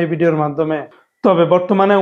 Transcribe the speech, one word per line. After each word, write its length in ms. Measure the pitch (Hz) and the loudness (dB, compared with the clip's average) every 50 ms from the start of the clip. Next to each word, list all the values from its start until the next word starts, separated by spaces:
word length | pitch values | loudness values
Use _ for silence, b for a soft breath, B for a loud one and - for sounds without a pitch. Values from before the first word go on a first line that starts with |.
এই 60 | 170 156 | -2 -2
ভিডিওর 260 | 165 156 170 170 160 151 151 | -2 -2 -2 0 0 0 -2
মাধ্যমে। 340 | 147 143 143 160 156 156 147 135 b b b b b _ _ - | -4 -4 -4 -4 -4 -4 -6 -8 b b b b b _ _ 0
তবে 200 | 220 156 165 170 160 180 | 2 2 2 2 2 2
বর্তমানে 420 | 180 180 - 208 190 196 196 208 196 | 0 0 0 0 0 2 2 2 2